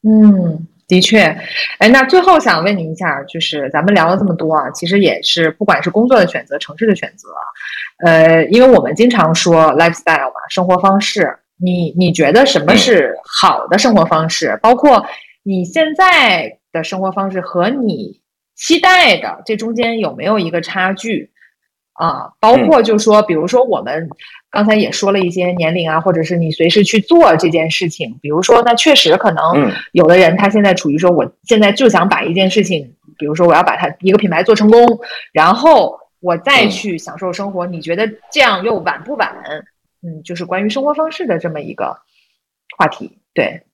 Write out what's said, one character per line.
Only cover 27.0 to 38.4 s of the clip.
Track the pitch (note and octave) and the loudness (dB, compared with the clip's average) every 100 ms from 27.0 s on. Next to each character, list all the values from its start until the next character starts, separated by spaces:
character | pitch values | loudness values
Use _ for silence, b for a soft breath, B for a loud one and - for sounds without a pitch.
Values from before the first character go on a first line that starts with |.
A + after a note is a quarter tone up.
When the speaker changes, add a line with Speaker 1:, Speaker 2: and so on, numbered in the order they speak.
| - E4+ C#4 D#3+ | 2 4 6 4
Speaker 1:
这 | F3 | 0
件 | D#3+ D#3+ | -2 -2
事 | - F3 | -4 -6
情。 | - A#2 A#2+ | -8 -12 -12
比 | C#3+ | -6
如 | D#3 | -4
说， | F#3 A#3 | 2 2
那 | A#3+ A#3 | 2 0
确 | D#4+ | 2
实 | C#4 E3 F#3 | 2 2 2
可 | G#3+ | 0
能 | D#3+ D#3+ C#3+ | 0 0 0
Speaker 2:
嗯。 | B2+ B B | -2 B B
Speaker 1:
有 | E3+ D#3+ | 2 4
的 | F3+ | 6
人 | F3 F3+ | 4 2
他 | G3+ | 0
现 | G#3 | 2
在 | G3+ F3+ | 2 0
处 | D3+ | -2
于 | D3+ | 0
说， | F3+ | 0
我 | E3 A#2+ _ - | 0 -2 _ 0
现 | A3+ | 2
在 | G#3 | 2
就 | G#3 B3+ | 4 2
想 | F#3 F#3 | 2 0
把 | D3+ | -2
一 | D3+ E3+ | -2 -2
件 | F#3+ | 0
事 | G#3+ | 0
情， | F3+ E3+ C3 _ _ _ | -2 -4 -8 _ _ _
比 | D3 | -8
如 | |
说 | D#3 F3 | 0 4
我 | D#3 | 4
要 | |
把 | F3+ - | 2 -2
它 | E3+ - | -6 -4
一 | F#3 | 0
个 | G3+ | 0
品 | F#3+ | 0
牌 | E3 | -2
做 | F#3 | 0
成 | G#3 G#3 | 2 4
功， | A#3 A#3+ A3+ B B B | 6 4 2 B B B
然 | - D#3+ A#3 | 0 2 2
后 | D4+ C#4 F#3 - _ _ | 4 4 2 -6 _ _
我 | F3+ E3+ | -6 -4
再 | C4+ C4+ G#3 | 0 0 0
去 | F#3+ G#3 E3 | -4 -8 -10
享 | - - | -12 -10
受 | F#3 | -10
生 | F3 G3+ | -8 -8
活， | F#3 F3+ | -8 -8
Speaker 2:
嗯。 | |
Speaker 1:
你 | E3+ | -10
觉 | D#3+ F3 | -6 -4
得 | A3 G#3+ _ | -4 -6 _
这 | D4+ | 0